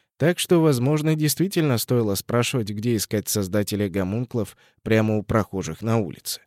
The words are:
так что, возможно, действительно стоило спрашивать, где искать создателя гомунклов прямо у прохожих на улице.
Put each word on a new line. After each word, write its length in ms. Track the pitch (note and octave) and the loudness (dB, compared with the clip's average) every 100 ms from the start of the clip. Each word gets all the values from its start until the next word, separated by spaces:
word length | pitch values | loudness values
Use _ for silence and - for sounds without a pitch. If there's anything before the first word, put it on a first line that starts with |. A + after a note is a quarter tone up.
| _ - | _ -2
так 220 | D3 F3 | 0 0
что, 220 | - F3 | 2 4
возможно, 540 | D#3+ B2+ B2+ D3+ D3+ D#3 | 4 2 2 2 0 0
действительно 640 | D3+ - F#3 F#3 D#3 A#2 | 0 0 0 0 2 0
стоило 380 | - B2 G#2+ G2 | 0 0 0 -2
спрашивать, 540 | - A#2+ A#2+ C3 G#2+ | -2 0 0 -2 -4
где 260 | G#2 A2+ A2+ | -4 -2 -2
искать 320 | - A2 - | -2 -4 -2
создателя 600 | G#2+ F#2+ G#2 G2+ G2+ G#2 | -2 0 -2 0 -2 -2
гомунклов 640 | F#2 F#2 G#2+ B2 A#2 G2+ - _ _ | -2 -2 -4 -4 -4 -6 -8 _ _
прямо 360 | - A2 A2 G#2+ | 0 2 4 0
у 60 | |
прохожих 580 | G2+ A2+ G2 F#2+ D#2+ D#2+ | 0 0 0 -4 -6 -6
на 160 | A2 A2+ | -2 0
улице. 440 | F#2 - - - | -2 -8 -10 -12